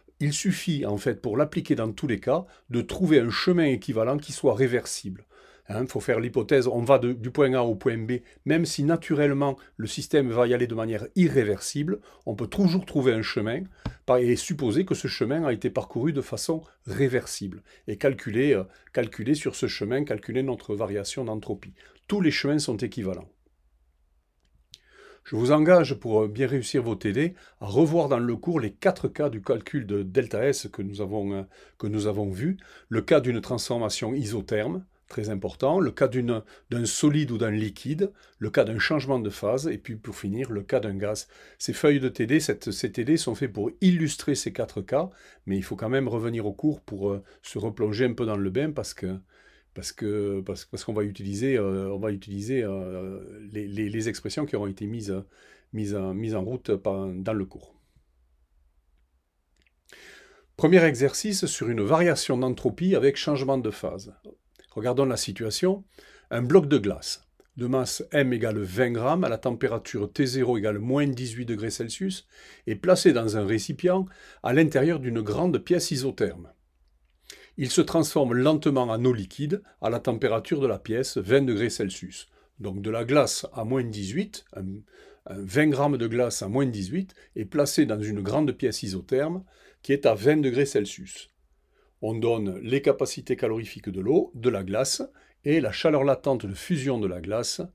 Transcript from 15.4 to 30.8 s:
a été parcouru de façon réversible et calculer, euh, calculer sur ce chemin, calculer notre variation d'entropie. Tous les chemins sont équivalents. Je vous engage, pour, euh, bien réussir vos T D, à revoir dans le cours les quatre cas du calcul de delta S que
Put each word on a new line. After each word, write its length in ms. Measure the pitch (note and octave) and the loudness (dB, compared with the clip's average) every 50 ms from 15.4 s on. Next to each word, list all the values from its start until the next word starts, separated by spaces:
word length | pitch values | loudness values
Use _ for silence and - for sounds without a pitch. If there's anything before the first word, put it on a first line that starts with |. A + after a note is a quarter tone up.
| E3 | 0
a 80 | C#3+ | 0
été 160 | A#2+ G#2 - B2 | -2 0 -2 -2
parcouru 440 | - - - - - B2 B2 E3 | -2 -4 -6 -4 -4 -2 0 0
de 80 | D#3 C#3+ | 0 -2
façon 420 | B2 - - G#2+ - - E3 D#3+ D#3+ - _ _ _ | -4 -4 -6 -6 -2 -2 -2 -4 -4 -10 _ _ _
réversible 800 | - F#2 G#2 C#3 C3 B2 B2 A#2+ - - - G#2 F#2+ F2+ G2+ - _ - _ _ - | -8 -2 0 2 2 2 0 -2 -4 -8 -8 -8 -10 -10 -12 -18 _ -20 _ _ -10
et 100 | G#2 G#2 | -6 0
calculer, 560 | - - C3 - - A#2 G2+ A2+ C3+ D3 C3 | 0 0 0 0 -4 -4 0 2 4 4 4
euh, 80 | G2 F#2 - - _ _ - | 2 2 -4 -12 _ _ -4
calculer 420 | - C3 B2 A#2 - - G#2+ A#2 D3+ | -2 -2 -2 -2 -4 -6 -2 0 0
sur 220 | D3 - C3+ - | 0 0 -4 -4
ce 100 | - - | -2 -4
chemin, 380 | A2 - - - G2+ B2 C#3 D3 | -4 -4 -4 -4 -2 -2 -2 -2
calculer 400 | D3 A#2 G#2+ - - A2+ B2+ C3+ | -2 -4 -6 -6 -4 -2 -2 -2
notre 320 | C3+ B2 - - - G#2+ | -2 -4 -6 -6 -6 -4
variation 480 | G2+ A2+ G2 G2+ G2+ G2 - - - B2+ | -4 -4 -4 -4 -4 -6 -6 -6 -6 -6
d'entropie. 500 | A2+ A2+ A2 G#2 - G#2+ - - - - - - - _ _ _ | -6 -6 -6 -6 -6 -8 -8 -10 -16 -20 -20 -20 -20 _ _ _
Tous 140 | - G3+ G#3 | -4 0 2
les 100 | F3+ D#3 | 2 2
chemins 300 | - - - C#3 D3 D3+ | 2 2 0 0 0 0
sont 160 | D3 - A#2+ | 0 -2 -2
équivalents. 520 | G2+ B2 G#2+ - - G2+ F#2 F#2 F2 F2 - _ _ _ _ _ _ _ _ _ _ _ _ _ _ _ _ _ _ _ _ _ _ _ _ _ _ _ _ - - _ _ _ - - - - _ _ | -4 -4 -6 -6 -6 -6 -6 -6 -6 -10 -16 _ _ _ _ _ _ _ _ _ _ _ _ _ _ _ _ _ _ _ _ _ _ _ _ _ _ _ _ -20 -20 _ _ _ -20 -20 -20 -20 _ _
Je 100 | - - | -6 -2
vous 160 | A2 A#2+ B2 | 0 4 4
engage, 440 | D3 D3+ D#3 D#3+ F3+ F3 D#3 B2+ C3+ | 6 6 8 8 8 8 6 4 0
pour, 280 | G2 - A#2+ A2 G#2+ | -4 -2 2 4 4
euh, 60 | G#2+ G#2+ | 4 2
bien 180 | G#2+ A#2 C3+ | 0 0 0
réussir 380 | A#2 C3+ C3+ A#2 - - C#3 A#2 | 0 0 -2 -2 0 0 0 0
vos 100 | A2+ A2 | 0 -2
T 180 | G2 - G#2+ | -2 -2 -2
D, 220 | F#2+ B2 D3+ F3 F#3 - - - _ _ | 0 0 0 0 -2 -8 -16 -20 _ _
à 80 | - | -10
revoir 420 | G2+ G2 B2+ E3 D3+ D#3 E3+ D3+ C3+ | 0 4 4 4 6 4 2 2 2
dans 120 | C#3 A#2 | 2 0
le 160 | A#2+ A#2+ A#2+ | 0 -2 -2
cours 240 | A2 - E3+ E3+ D#3 | -2 -2 -2 -2 0
les 120 | A2+ G#2 | -2 -2
quatre 360 | - _ - F#3+ F#3 - - D#3+ | -6 _ 0 0 2 2 -2 -4
cas 220 | - - D3+ C#3+ | -2 -2 -2 -2
du 120 | A#2 A2 | -2 -4
calcul 420 | F#2+ - C3 A#2 G#2+ - - C#3+ A#2 | -2 -2 -2 -2 -2 -4 -6 -6 -4
de 200 | F#2+ G#2 G2+ G2+ | -2 -2 -2 -2
delta 420 | F#2+ F#2 C3+ C#3 A2+ - G#2 A#2+ | 0 0 0 0 0 -2 0 0
S 220 | C#3+ C3+ - - G#2 | 0 0 -2 -4 -10
que 100 | - - | -10 -8